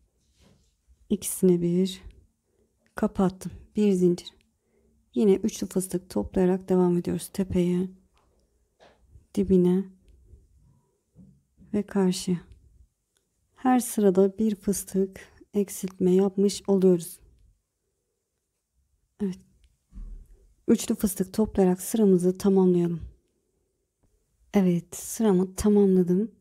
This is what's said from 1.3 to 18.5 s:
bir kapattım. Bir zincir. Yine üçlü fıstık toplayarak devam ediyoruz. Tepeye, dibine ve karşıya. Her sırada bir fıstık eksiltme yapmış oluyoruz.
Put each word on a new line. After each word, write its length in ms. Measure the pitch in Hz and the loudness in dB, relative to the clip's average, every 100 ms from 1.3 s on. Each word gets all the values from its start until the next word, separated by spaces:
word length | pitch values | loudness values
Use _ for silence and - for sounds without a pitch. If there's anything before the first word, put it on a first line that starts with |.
| - 185 175 | 0 2 2
bir 400 | 175 175 190 185 - - _ _ _ _ _ _ _ - | 0 0 -2 -6 -20 -20 _ _ _ _ _ _ _ -6
kapattım. 560 | 214 - 180 185 175 - - 220 | -4 0 -2 -4 -14 -18 -10 -2
Bir 160 | 208 | 0
zincir. 440 | 185 180 175 - - _ _ _ _ _ _ _ | 2 2 0 -8 -20 _ _ _ _ _ _ _
Yine 220 | 247 208 190 | 0 2 2
üçlü 320 | 208 - 202 | -2 -6 -6
fıstık 420 | 190 185 180 185 | -6 -6 -8 -6
toplayarak 600 | 208 196 190 180 185 190 | -8 -4 0 0 0 0
devam 280 | 185 180 175 | 0 2 0
ediyoruz. 320 | 175 170 - | -2 -6 -6
Tepeye, 560 | - 190 180 175 180 185 - _ _ _ _ _ _ _ _ _ _ _ - _ 208 | -8 -4 -2 0 -2 -4 -10 _ _ _ _ _ _ _ _ _ _ _ -20 _ -4
dibine 500 | 185 185 180 185 190 - _ _ _ - _ _ _ _ _ _ _ - - _ _ _ - | 2 2 4 2 -2 -12 _ _ _ -20 _ _ _ _ _ _ _ -20 -20 _ _ _ -8
ve 100 | 208 | -6
karşıya. 580 | 196 202 185 180 - 175 - - _ _ _ _ _ _ _ _ _ _ | -2 0 0 -2 -4 -6 -8 -20 _ _ _ _ _ _ _ _ _ _
Her 240 | 254 254 | 0 0
sırada 580 | - - 202 185 196 190 | 0 0 2 4 2 0
bir 180 | 220 208 | -4 -2
fıstık 640 | - 185 - 190 196 190 - _ _ | -4 -6 -4 -4 -4 -8 -20 _ _
eksiltme 580 | 202 190 - 185 - 180 | -4 -4 -8 -12 -2 2
yapmış 520 | 185 196 196 196 - - | 2 2 0 -2 -2 -2
oluyoruz. 520 | 196 185 175 165 - _ _ _ _ _ _ _ _ _ _ _ _ _ | 2 4 2 -2 -18 _ _ _ _ _ _ _ _ _ _ _ _ _